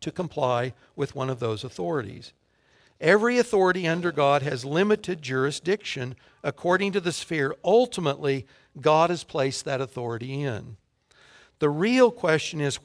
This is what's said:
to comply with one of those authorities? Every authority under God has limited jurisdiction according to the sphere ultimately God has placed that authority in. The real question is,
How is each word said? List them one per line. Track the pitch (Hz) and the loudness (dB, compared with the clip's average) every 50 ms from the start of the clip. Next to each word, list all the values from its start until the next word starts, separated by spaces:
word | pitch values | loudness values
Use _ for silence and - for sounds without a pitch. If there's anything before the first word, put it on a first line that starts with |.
to | - 160 | -10 -8
comply | - - 180 151 - 151 139 123 123 120 123 131 - _ _ _ _ | -6 -6 -6 -6 -4 -2 0 0 0 0 -2 -4 -6 _ _ _ _
with | - 139 - - | -6 -6 -6 -4
one | 139 131 131 | -4 -4 -4
of | 131 120 | -4 -4
those | 127 113 110 101 - | -4 -4 -4 -6 -8
authorities? | 127 - - 175 170 165 143 110 98 - - 117 - _ _ _ _ _ _ _ _ _ _ _ _ _ - | -12 -10 -8 -6 -4 -4 -4 -6 -8 -12 -16 -18 -20 _ _ _ _ _ _ _ _ _ _ _ _ _ 0
Every | 160 156 196 214 220 240 247 | 4 4 6 6 4 4 2
authority | 247 233 - 220 196 190 180 180 185 175 | 2 2 2 2 4 4 4 2 2 0
under | 160 165 180 175 175 | 0 0 0 -2 -2
God | 151 147 143 139 143 143 | 0 2 4 4 4 2
has | 135 147 131 123 123 | 0 -2 -6 -6 -6
limited | 139 147 170 202 208 214 208 - 175 185 160 | -2 0 2 2 2 2 0 -2 -4 -8 -8
jurisdiction | 143 127 131 131 131 143 147 - - 170 202 208 - - - 139 123 127 127 - _ _ _ _ - | -6 -4 -2 0 0 0 -2 -4 -4 -4 -4 -4 -4 -8 -10 -8 -8 -10 -12 -14 _ _ _ _ -8
according | 139 - - - 175 180 185 202 202 185 | -8 -6 -2 0 2 2 2 2 0 -2
to | 202 | -2
the | 170 175 | -2 -4
sphere | 151 - - - 170 156 139 135 - - - | -4 -6 -6 -4 -2 -2 -2 -2 -4 -4 0
ultimately | 175 202 233 254 240 - 196 175 143 139 143 151 139 139 135 110 - _ _ _ _ - 147 | 4 4 4 4 2 -2 -2 -2 -2 -2 -2 -2 -2 -2 -2 -4 -10 _ _ _ _ -8 0
God | 120 151 156 160 165 170 | 2 4 6 6 4 4
has | 175 151 - | 2 -2 -6
placed | - - 156 135 135 127 - - | -6 -2 -2 -2 -2 -2 -4 -6
that | 147 135 127 | -4 -4 -4
authority | 135 120 - 131 120 117 117 113 120 131 135 143 | -4 -6 -8 -8 -6 -6 -6 -8 -8 -8 -6 -6
in. | 147 135 113 101 - - 107 - _ _ _ _ _ _ _ _ _ _ - - _ _ _ | -4 -4 -6 -6 -10 -14 -18 -20 _ _ _ _ _ _ _ _ _ _ -20 -20 _ _ _
The | - 156 147 | 0 0 0
real | 147 156 185 226 247 262 247 226 | 2 2 0 2 6 6 6 6
question | 247 - - 165 156 151 - - - 151 | 4 2 0 2 2 2 0 -4 -4 -4
is, | 147 139 127 - | -2 -2 -4 -6